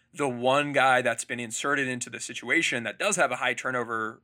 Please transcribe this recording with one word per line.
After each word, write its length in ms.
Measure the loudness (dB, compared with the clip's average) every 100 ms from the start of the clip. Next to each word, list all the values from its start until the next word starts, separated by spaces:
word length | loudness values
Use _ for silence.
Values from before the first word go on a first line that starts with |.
| _
The 160 | -4 -2
one 440 | 0 4 4 4
guy 300 | 4 6 4
that's 220 | 4 -2
been 160 | -4 -8
inserted 480 | -6 -4 -2 0 0
into 220 | -4 -6
the 100 | -10
situation 640 | -10 -10 -2 0 2 -2
that 160 | -4 -2
does 160 | -2 2
have 160 | 2
a 40 | 2
high 180 | -2
turnover 640 | -2 -2 -2 -2 -2 -4 -6